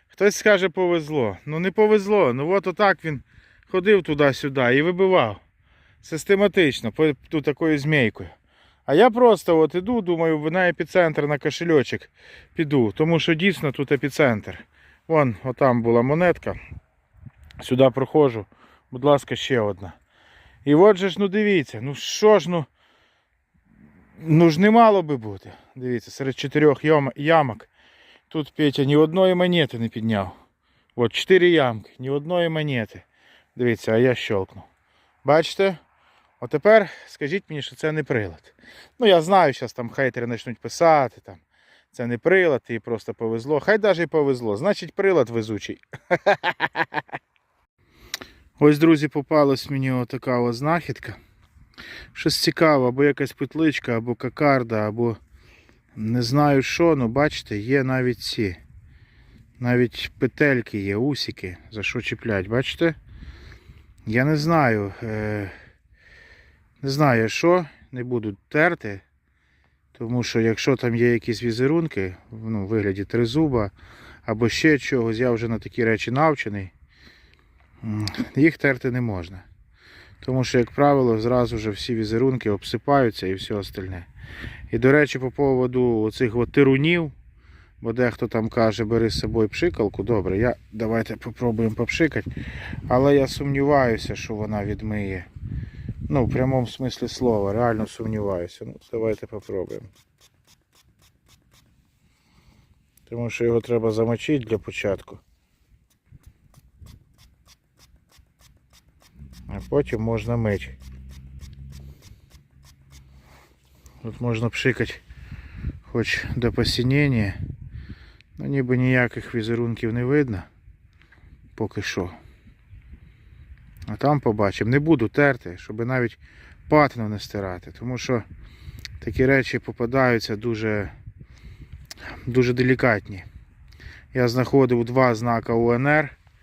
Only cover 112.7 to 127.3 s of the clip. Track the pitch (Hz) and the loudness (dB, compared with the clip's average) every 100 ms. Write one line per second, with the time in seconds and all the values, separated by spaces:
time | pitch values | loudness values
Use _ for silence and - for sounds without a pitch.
112.7 | _ _ - - - _ - _ _ _ | _ _ -20 -20 -20 _ -20 _ _ _
113.7 | _ - - 113 107 120 110 117 - 135 | _ -20 -16 -16 -6 -4 -2 -4 -2 -2
114.7 | 113 113 - - - - - - - - | -2 -4 -6 -18 -20 -18 -18 -18 -10 -10
115.7 | - - 120 113 - - - 113 104 113 | -10 -8 -4 -4 -4 -6 -4 -2 0 -2
116.7 | - 123 139 147 120 101 - - - - | -2 0 2 2 0 -2 -6 -12 -12 -16
117.7 | - - - - _ _ - 139 139 127 | -18 -18 -20 -20 _ _ -12 -4 -4 0
118.7 | 127 127 127 123 - - 120 110 117 117 | 0 2 2 2 -2 -8 -6 -4 -2 -4
119.7 | 113 113 120 123 147 135 98 - _ - | -4 -4 -2 0 0 0 -4 -10 _ -20
120.7 | - _ _ _ _ - - - - 107 | -20 _ _ _ _ -20 -20 -20 -8 -8
121.7 | - - - 90 - - - - _ _ | -6 -6 -6 -8 -10 -20 -20 -20 _ _
122.7 | - - - - _ - - - - - | -20 -20 -20 -20 _ -20 -20 -20 -20 -20
123.7 | - - 107 139 147 123 107 101 - 107 | -18 -12 -2 0 2 0 0 0 0 0
124.7 | 139 151 147 143 - 143 131 87 90 - | 0 2 2 2 2 2 0 -8 -16 -14
125.7 | 110 117 127 120 - - - - - - | -8 -4 -2 -2 -6 -20 -20 -20 -20 2
126.7 | 151 143 120 107 104 - | 4 4 0 -6 -8 -8